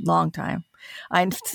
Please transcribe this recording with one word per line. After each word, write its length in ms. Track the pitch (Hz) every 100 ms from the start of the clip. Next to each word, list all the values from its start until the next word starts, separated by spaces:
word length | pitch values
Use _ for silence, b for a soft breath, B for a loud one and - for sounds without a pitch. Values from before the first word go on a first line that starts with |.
long 280 | 170 170 165
time. 340 | - - - - B B B B
I, 180 | 180 185 170 -